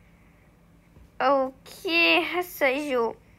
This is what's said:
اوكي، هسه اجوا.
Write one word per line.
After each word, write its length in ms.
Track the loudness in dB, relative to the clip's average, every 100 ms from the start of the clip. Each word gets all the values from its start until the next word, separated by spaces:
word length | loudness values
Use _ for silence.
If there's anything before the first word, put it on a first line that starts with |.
| _ _ -20 _ _ _ _ _ _ -20 -18 -2
اوكي، 1000 | 2 2 0 -6 -20 -10 -2 2 4 2
هسه 460 | 0 -4 -6 -2 -2
اجوا. 480 | 0 -2 -2 -2 -6 -16